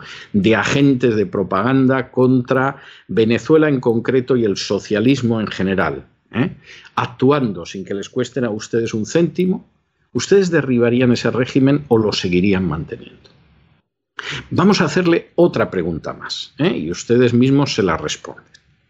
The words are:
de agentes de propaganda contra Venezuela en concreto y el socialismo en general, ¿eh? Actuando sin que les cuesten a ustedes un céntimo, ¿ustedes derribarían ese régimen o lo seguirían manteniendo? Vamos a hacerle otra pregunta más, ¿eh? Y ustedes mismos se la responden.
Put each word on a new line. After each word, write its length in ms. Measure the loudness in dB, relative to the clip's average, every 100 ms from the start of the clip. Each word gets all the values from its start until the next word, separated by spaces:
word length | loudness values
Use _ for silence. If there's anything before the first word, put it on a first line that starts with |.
| -10 -20 -4
de 240 | 0 2 2
agentes 600 | 2 2 2 4 2 0
de 100 | -2
propaganda 840 | -2 -2 -2 0 2 2 0 -2
contra 640 | 0 2 2 0 0 0 -4 -14 -20 -4
Venezuela 580 | 0 2 0 2 4 4
en 140 | 2
concreto 560 | 0 0 0 -2 0 0
y 80 | 0
el 100 | -2
socialismo 880 | -4 -4 -2 0 2 0 0 -2
en 60 | -4
general, 580 | -4 -2 0 -2 -4 -12 _ _
¿eh? 240 | -6 -6 -6 -20 -20 -10 -6
Actuando 720 | -6 0 2 2 -2 -6 -10
sin 180 | -12
que 120 | -10 -10
les 120 | -6
cuesten 380 | -6 -6 -4 -4
a 60 |
ustedes 420 | -6 -4 -4 -2
un 120 | -4 -2
céntimo, 640 | 0 0 0 -2 -4 -8 _ _ _ _
¿ustedes 360 | -8 2 2 4
derribarían 640 | 0 0 2 2 2 2
ese 200 | 2 0
régimen 540 | -2 0 2 2 2 2
o 100 | 2
lo 160 | 2
seguirían 520 | -2 0 2 2 2 0
manteniendo? 640 | -4 -8 -14 -16 -20 _ _ _ _ _ _ _ _ _ -16 -12 -14 -6
Vamos 320 | 2 4 4
a 40 | 2
hacerle 460 | 0 2 0 -2 0
otra 340 | 0 2 -2
pregunta 440 | -2 -4 -6 -8
más, 400 | -12 -12 -14 -14 -4
¿eh? 200 | -2 -2
Y 140 | -6
ustedes 420 | -8 0 2 4
mismos 400 | 4 4 2 2
se 100 | 0
la 140 | 0 -2
responden. 480 | -4 -8 -12 -18 _ _ _ _ _